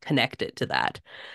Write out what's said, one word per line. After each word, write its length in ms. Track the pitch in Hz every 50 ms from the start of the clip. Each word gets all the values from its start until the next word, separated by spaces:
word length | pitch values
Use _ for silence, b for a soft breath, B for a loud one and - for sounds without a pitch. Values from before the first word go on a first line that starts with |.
connect 400 | - - 156 131 117 - - -
it 140 | - - -
to 80 | - 127
that. 320 | - - 62 - - - - B B B B B B